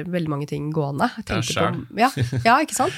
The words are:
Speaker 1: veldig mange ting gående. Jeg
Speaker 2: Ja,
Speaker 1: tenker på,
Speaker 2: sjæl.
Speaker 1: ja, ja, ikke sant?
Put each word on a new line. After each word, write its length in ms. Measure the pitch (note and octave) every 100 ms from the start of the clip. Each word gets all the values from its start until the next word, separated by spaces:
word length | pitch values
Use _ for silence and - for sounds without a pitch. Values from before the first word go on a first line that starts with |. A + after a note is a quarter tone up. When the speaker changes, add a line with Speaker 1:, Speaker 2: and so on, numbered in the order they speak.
Speaker 1:
veldig 240 | E3+ F3 D#3
mange 180 | C#3+ D3
ting 240 | D3 D3
gående. 380 | D#3 C#3+ C#3 B3 -
Jeg 80 | -
Speaker 2:
Ja, 60 | G#2+
Speaker 1:
tenker 0 |
på, 320 | A#2 B2 G2
Speaker 2:
sjæl. 140 | - - -
Speaker 1:
ja, 140 | B3+ C#3+ A#2+ B2+
ja, 140 | E3+ C4+
ikke 140 | D4+
sant? 180 | - E4